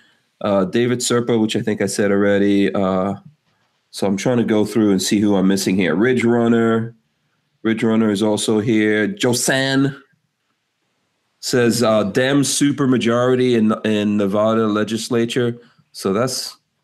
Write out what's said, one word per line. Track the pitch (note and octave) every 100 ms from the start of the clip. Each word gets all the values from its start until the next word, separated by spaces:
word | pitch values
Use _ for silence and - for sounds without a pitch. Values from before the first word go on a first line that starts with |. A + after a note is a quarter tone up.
| _ _ _ -
Uh, | G#2 G2
David | F#2 A#2 A#2+ A#2+
Serpa, | - A#2+ A#2+ A#2
which | A2 G#2+
I |
think | G#2+ G#2
I | G2+
said | - G2+
already. | G2+ G2+ G2+ G2+ G2+ G2
Uh, | - F#2+ F#2+ G2 G2 - _ _ _ _ _ _
so | - G2
I'm | G2
trying | C3 A#2+
to |
go | G2 A2
through | G#2 A#2 G#2
and | F#2+
see | - G#2
who | G#2 G2
I'm | F#2
missing | G2 G#2 F#2+
here. | F2
Ridge | D#2+ A#2+ B2+
Runner. | A#2 A#2+ A#2 A#2 A#2 A2+ A2+ - _ _ _ _ _ _
Ridge | A2 A2
Runner | A#2 A2 A2
is | G2+
also | G#2+ G#2 - A2
here. | G#2 A2 G#2+ G#2+ G#2
Josan | F#2+ B2+ A#2+ - C3+ C3+ C3+ C#3 C#3 _ _ _ _ _ _ _ _ _ _ _ _ _ _
says, | - C3 A#2 A2
uh, | A2+ A2
"Dem | G2+ A2 B2+ C#3+
super | C3+ - C#3+ C#3+ C3+
majority | B2+ A2+ A#2+ B2 B2+ B2+
in, | A#2 G#2+ A2
in | G#2+ G#2+ G#2 G#2
Nevada | G2 G#2 A2 A2+ A2
legislature." | G#2 G#2 A2+ - A#2+ A#2 B2 A#2+ A#2+ - _ _
So | - G2
that's, | G2 C3 - - - _ _